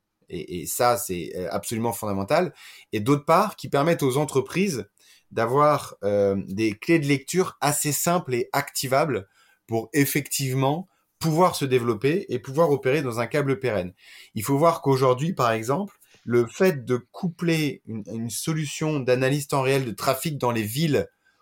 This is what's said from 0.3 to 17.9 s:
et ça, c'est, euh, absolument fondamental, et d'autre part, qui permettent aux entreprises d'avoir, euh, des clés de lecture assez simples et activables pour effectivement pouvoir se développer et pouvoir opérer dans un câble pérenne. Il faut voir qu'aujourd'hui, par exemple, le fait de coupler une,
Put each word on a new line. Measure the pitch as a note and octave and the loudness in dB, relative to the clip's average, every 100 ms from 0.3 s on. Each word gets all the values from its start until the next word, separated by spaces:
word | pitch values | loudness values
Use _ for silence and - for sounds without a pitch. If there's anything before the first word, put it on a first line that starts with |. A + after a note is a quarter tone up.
| F2 - F2 | -12 -8 -8
et | D2 | -6
ça, | - B2 G2+ | 0 2 2
c'est, | - F2 C2+ | -2 -6 -6
euh, | F2 F2+ | -6 -6
absolument | - - A2+ A#2 | -6 -6 -4 -4
fondamental, | - G#2+ G2 G2 D#3 F3 - - - - | -4 -4 -4 0 0 0 -6 -20 -20 -6
et | A2 | -2
d'autre | G#2+ C#3+ | 2 0
part, | D3+ E3+ G#3 - | 4 2 2 -4
qui | - | -4
permettent | C#3+ D#3+ E3+ | 0 2 2
aux | C#3 C3 | 2 0
entreprises | C#3+ C3+ - E3 G3+ B2+ G2 _ _ _ _ | 0 0 0 0 -2 -2 -8 _ _ _ _
d'avoir, | A#2 A2+ C#3 - - - - | -2 0 4 4 2 -2 -6
euh, | G2+ G2+ G2+ G2 - | 0 2 4 2 -2
des | G2 A2 | 0 0
clés | G2+ - E3 | 0 2 2
de | C#3+ | 2
lecture | C#3 - F3+ F3+ - | 0 0 -2 -2 0
assez | C#3+ D3 D3+ | -2 0 -2
simples | C#3 F3 F3 C3+ | -2 0 0 0
et | B2 B2 | -4 -2
activables | C#3 - - C3+ C3+ D#3+ G#2+ G2 _ _ _ - | -2 -2 -6 0 2 2 -2 -6 _ _ _ -6
pour | A2+ A2 | -6 -2
effectivement | D3 C#3 D#3 C#3 - C3 C3+ C3+ D#3+ - _ _ - | 2 2 0 -2 -4 -2 0 0 0 -6 _ _ -4
pouvoir | E3 D#3 F3+ - | 0 4 4 2
se | |
développer | C3+ B2+ A#2+ G#2 C3+ F3 - | 0 2 2 0 2 0 -2
et | B2 | -6
pouvoir | - C#3 E3 | -4 2 2
opérer | C#3 C3 D3+ | 2 2 0
dans | C3 A#2 | 0 -4
un | A#2 | -2
câble | D3+ C#3 C3 | 0 0 0
pérenne. | B2 G#2 F2+ - - - - | 0 -2 -4 -10 -20 -20 -12
Il | A2+ | -6
faut | A2 C#3 | 0 4
voir | E3 D#3+ | 4 4
qu'aujourd'hui, | C#3 C3 C3 B2+ E3 | 2 4 4 2 0
par | - A#2+ | 0 2
exemple, | A2 A2+ D#3 G3+ _ _ _ | 2 0 -2 -4 _ _ _
le | A2+ A#2+ A#2 | 0 0 0
fait | - F#3+ C#3+ | 2 2 2
de | A#2 B2 - | -2 -4 -4
coupler | - F3+ - E3+ D#3+ D3 - | -8 -6 -4 -2 0 -2 -4
une, | - | -10